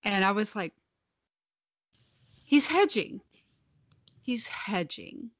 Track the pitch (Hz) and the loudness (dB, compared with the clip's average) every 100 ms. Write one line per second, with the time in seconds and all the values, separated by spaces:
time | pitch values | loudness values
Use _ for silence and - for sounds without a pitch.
0 | 214 196 190 202 214 214 175 _ _ _ | 0 2 2 2 -2 -4 -8 _ _ _
1 | _ _ _ _ _ _ _ _ _ _ | _ _ _ _ _ _ _ _ _ _
2 | _ _ _ _ - 285 277 311 403 220 | _ _ _ _ 4 4 4 4 4 2
3 | - - _ _ _ _ _ _ _ _ | -4 -10 _ _ _ _ _ _ _ _
4 | _ _ - 240 - - - 202 170 - | _ _ -6 -4 -4 -8 -4 -2 -2 -6
5 | 90 - 233 | -12 -14 -16